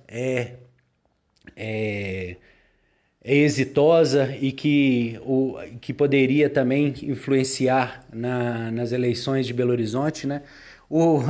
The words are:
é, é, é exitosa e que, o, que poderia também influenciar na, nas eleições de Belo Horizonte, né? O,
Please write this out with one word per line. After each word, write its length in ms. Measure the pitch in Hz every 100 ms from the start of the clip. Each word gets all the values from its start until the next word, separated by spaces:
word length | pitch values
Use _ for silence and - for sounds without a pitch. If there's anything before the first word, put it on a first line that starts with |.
| -
é, 460 | 117 131 127 117 - - _ _ _ _ _ _ _ - -
é, 800 | 110 110 107 101 98 95 90 90 _ _ _ _ _ _ _ _
é 140 | - 143
exitosa 960 | 147 143 135 147 151 165 147 139 135 135
e 100 | 135
que, 720 | 135 151 143 139 123 117 113
o, 360 | - 131 131 - - 117
que 140 | -
poderia 560 | 131 143 139 131 143 147
também 460 | 143 127 139 147 127
influenciar 1000 | 143 123 - 135 131 - 127 131 123 - -
na, 600 | 113 120 123 120 117 113
nas 220 | 117 120
eleições 540 | 123 123 113 139 135 117
de 60 |
Belo 200 | 120 123
Horizonte, 540 | 120 110 123 151 156 139
né? 140 | 143 - - - - -
O, 320 | 156 165 151 127